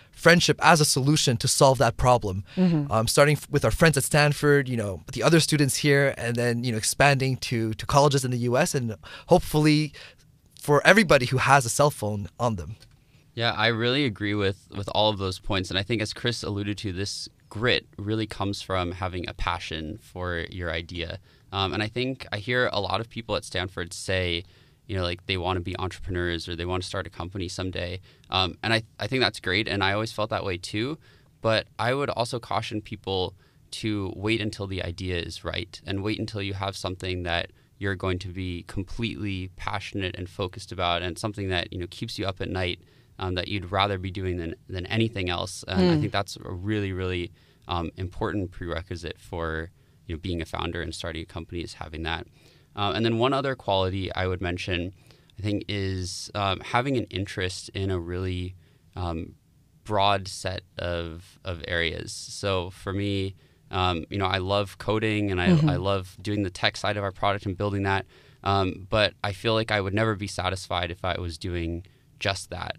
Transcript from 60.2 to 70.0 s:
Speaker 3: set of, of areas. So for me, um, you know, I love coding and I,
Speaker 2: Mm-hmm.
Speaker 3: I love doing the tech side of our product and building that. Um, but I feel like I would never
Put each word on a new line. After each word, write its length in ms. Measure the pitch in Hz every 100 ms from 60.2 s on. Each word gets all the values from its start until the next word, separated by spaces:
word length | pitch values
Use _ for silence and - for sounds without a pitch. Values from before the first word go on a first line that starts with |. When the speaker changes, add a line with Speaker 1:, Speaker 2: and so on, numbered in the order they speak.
| 92
Speaker 3:
set 360 | - 92 92 - -
of, 600 | 87 85 85 82 92 -
of 180 | - 87 -
areas. 440 | 85 82 82 82
So 580 | - - - 101 95 87
for 220 | - -
me, 420 | 95 101 98 95 95 _ _ -
um, 340 | 92 90 87 -
you 80 | 101
know, 80 | 95
I 120 | 95
love 400 | 92 101 101 -
coding 520 | - 107 110 107 101
and 100 | 90
I, 80 | 90
Speaker 2:
Mm-hmm. 220 | 170 156
Speaker 3:
I 60 | 90
love 400 | 95 98 92 -
doing 220 | 95 104
the 80 | 95
tech 260 | - 110 -
side 200 | 98 104
of 80 |
our 80 | 98
product 340 | - 101 101 104
and 100 | 90
building 280 | 104 101
that. 220 | 98 95 - - - -
Um, 440 | - 98 95 - 95
but 240 | 110 101 -
I 100 | 104
feel 220 | 98 117
like 160 | 110 110
I 100 | 107
would 140 | 98
never 200 | 98